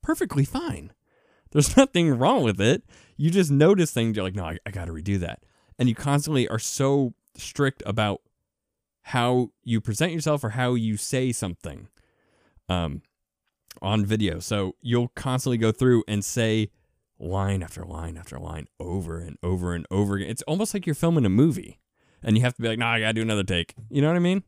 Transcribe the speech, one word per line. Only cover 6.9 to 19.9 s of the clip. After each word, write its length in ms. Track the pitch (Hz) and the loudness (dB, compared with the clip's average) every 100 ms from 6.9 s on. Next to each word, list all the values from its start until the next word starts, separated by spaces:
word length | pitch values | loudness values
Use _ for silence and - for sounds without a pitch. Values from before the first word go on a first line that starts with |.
| 143 131 - _ | 2 0 -4 _
strict 480 | - - - 139 - - | -18 -16 -2 -2 -2 -6
about 340 | 107 107 98 _ _ _ _ _ _ _ _ - | -2 0 -2 _ _ _ _ _ _ _ _ -6
how 420 | 127 120 127 120 _ | -2 2 2 0 _
you 180 | - 113 | -4 -2
present 300 | - 104 165 | -2 -2 -2
yourself 300 | 165 156 147 | -2 -2 -2
or 80 | 120 | -2
how 220 | 110 127 | -2 0
you 220 | 123 110 107 | 0 0 -2
say 340 | - 131 127 | -2 -2 -2
something, 580 | 117 98 85 - 69 - _ _ _ _ _ _ _ _ | -2 -4 -6 -12 -14 -18 _ _ _ _ _ _ _ _
um, 320 | 90 85 71 _ _ _ _ _ _ _ - | -2 -2 -6 _ _ _ _ _ _ _ -10
on 220 | 95 107 101 | -4 -2 0
video. 320 | 110 101 82 | 0 0 -2
So 380 | - 104 95 - | -4 -2 -4 -6
you'll 280 | - 120 120 | -2 0 -2
constantly 440 | - 135 127 131 120 | -4 -4 -2 0 0
go 140 | 113 | 0
through 320 | 110 131 120 - | 2 4 4 2
and 160 | 104 | -2
say 460 | 101 - 113 110 107 _ _ _ _ _ | -2 -2 0 2 -2 _ _ _ _ _
line 440 | - 98 98 98 | -6 -2 0 -2
after 220 | 85 - | -4 -12
line 320 | 87 80 82 82 | -12 -10 -10 -10
after 220 | 85 - | -14 -12
line 280 | 82 80 71 _ | -10 -10 -12 _
over 380 | 90 92 82 82 | -8 -6 -6 -8
and 160 | 85 69 | -10 -8
over 320 | 87 92 87 | -4 -2 -2
and 100 | 87 80 | -4 -4